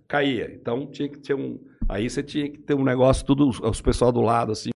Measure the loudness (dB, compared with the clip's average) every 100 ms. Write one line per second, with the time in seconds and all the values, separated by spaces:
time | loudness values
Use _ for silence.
0 | -4 0 0 -2 -4 -8 -6 -4 -6 -8
1 | -8 -8 -6 -4 -6 -10 -16 -6 -4 -2
2 | -4 -4 -6 -4 -6 -6 -2 0 2 4
3 | 4 4 2 4 4 2 -2 0 0 2
4 | 4 4 2 2 0 -4 -6